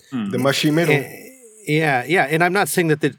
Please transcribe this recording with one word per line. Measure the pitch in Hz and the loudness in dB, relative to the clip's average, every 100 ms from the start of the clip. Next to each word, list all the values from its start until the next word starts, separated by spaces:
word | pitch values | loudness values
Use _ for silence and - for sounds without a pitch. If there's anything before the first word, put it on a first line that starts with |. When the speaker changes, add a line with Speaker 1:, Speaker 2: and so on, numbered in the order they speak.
| _ | _
Speaker 1:
Hmm. | 127 101 | -6 -4
Speaker 2:
The | 127 | 0
mushy | 135 135 156 | 0 0 0
middle. | 156 170 147 | 2 2 0
Speaker 3:
And, | 131 - - - - - 151 | -2 -12 -20 -20 -20 -14 -2
yeah, | 151 156 127 123 | 0 2 0 0
yeah. | 180 139 | 0 2
And | 160 | 2
I'm | 175 | 2
not | 196 180 | 2 0
saying | - 165 | 0 0
that, | 151 | 0
that, | 147 | -2